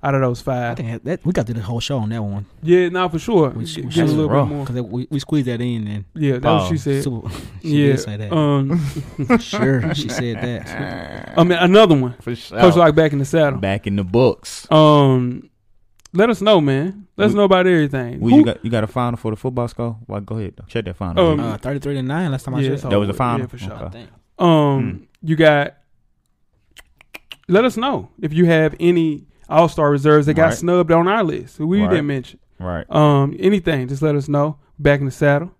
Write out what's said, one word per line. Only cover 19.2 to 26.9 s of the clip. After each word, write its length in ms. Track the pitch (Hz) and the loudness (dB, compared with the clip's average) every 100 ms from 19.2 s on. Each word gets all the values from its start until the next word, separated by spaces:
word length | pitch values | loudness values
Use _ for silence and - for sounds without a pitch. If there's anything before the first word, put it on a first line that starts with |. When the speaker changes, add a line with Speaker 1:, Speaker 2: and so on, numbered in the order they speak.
| 117 | -6
Speaker 3:
the 60 | 107 | -6
football 320 | 131 127 120 | -6 -6 -6
score? 280 | - 120 110 113 | -6 -8 -8 -10
Well, 140 | 101 | -12
go 160 | 98 110 | -8 -10
ahead. 220 | 95 - 92 | -10 -14 -10
Check 180 | 117 98 | -8 -8
that 100 | 87 | -8
final. 300 | 92 85 170 | -4 0 2
Speaker 1:
Um, 140 | 147 | 2
Speaker 2:
Uh, 160 | 120 107 | -4 -8
thirty-three 360 | 123 139 139 | -8 -8 -6
to 80 | 139 | -6
nine, 280 | 127 156 180 | -4 -4 -4
last 120 | 131 | -6
time 100 | - | -6
I 40 | 151 | -4
Speaker 1:
yeah, 40 | 135 | -2
Speaker 2:
checked. 40 | |
Speaker 1:
it's 80 | 139 | -4
Speaker 3:
That 160 | 95 101 | -2 -2
was 100 | 104 | -2
a 40 | |
Speaker 1:
over. 40 | - | -2
Speaker 3:
final? 240 | 123 117 | -2 -2
Speaker 1:
Yeah, 60 | 113 | -6
for 120 | 120 | -12
sure. 140 | 95 | -14
Speaker 3:
Okay. 120 | - | -12
Speaker 2:
I 40 | 87 | -14
think. 220 | 107 110 _ _ - | -14 -20 _ _ -2
Speaker 1:
Um, 520 | 180 156 147 135 110 90 | 2 4 2 0 -4 -8
Speaker 3:
Hmm. 60 | _ _ 156 | _ _ -4
Speaker 1:
you 100 | 160 | 4
got, 400 | 156 147 143 _ _ _ _ _ _ _ _ _ _ - _ | 4 4 0 _ _ _ _ _ _ _ _ _ _ -20 _